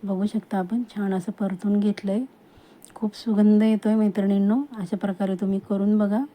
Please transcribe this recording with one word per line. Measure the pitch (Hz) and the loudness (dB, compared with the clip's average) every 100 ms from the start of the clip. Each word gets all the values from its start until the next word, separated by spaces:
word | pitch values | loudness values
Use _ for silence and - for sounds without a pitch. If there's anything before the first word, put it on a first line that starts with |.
बघू | 202 190 202 | -4 -2 -2
शकता | 220 - 196 | -4 -4 -4
आपण | 180 226 240 | -2 -4 -4
छान | 208 196 | -6 -2
असं | 190 185 | -2 -4
परतून | - 196 190 208 208 | -6 -6 -4 0 0
घेतलं | 208 202 196 | 0 -2 -4
आहे. | 202 262 _ _ - - - - | -4 -4 _ _ -20 -20 -20 -20
खूप | - 214 - | -6 -6 -6
सुगंध | 233 208 214 208 | -2 4 6 6
येतो | 220 214 214 | 4 2 2
आहे | 220 | 2
मैत्रिणींनो. | 214 185 196 196 196 233 285 226 | 2 0 0 2 2 2 -2 -8
अशा | 180 202 | -6 -4
प्रकारे | 196 185 196 | -4 -2 -4
तुम्ही | 185 196 196 | -2 -2 -2
करून | - 196 202 214 | -2 0 2 2
बघा. | 208 208 285 | 2 0 -2